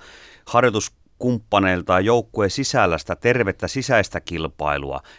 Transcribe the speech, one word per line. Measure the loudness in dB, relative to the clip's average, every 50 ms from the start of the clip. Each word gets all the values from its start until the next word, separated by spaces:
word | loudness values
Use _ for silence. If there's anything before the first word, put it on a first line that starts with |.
| -4 -10 -20 -20 -20 -20 -20 -20 _
harjoitus-, | 0 2 2 4 4 2 0 -2 -4 -8 _ _ _ _ -4
kumppaneilta | -2 -2 -2 -2 -2 _ 2 2 4 4 2 0 0 0 2
ja | 2
joukkueen | 4 4 2 2 0 -2 -2 -2 -2 -2
sisällä | -2 -4 -4 -2 2 2 2 2 2 -2
sitä | -4 -6 -6
tervettä | -2 0 0 2 2 0 -2 -2 -4 -6 -6
sisäistä | -6 -6 -2 0 2 2 2 0 -4 -10
kilpailua. | -8 -8 -6 -6 -6 -8 -6 -4 -4 -2 -2 -4 -4 -8 -10 -10 -12 -16 -20